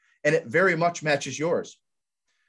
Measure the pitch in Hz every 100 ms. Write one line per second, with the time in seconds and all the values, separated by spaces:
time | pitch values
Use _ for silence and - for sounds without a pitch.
0 | _ _ 147 156 117 151 190 160 170 170
1 | 151 139 131 123 160 123 - - _ _
2 | _ _ _ _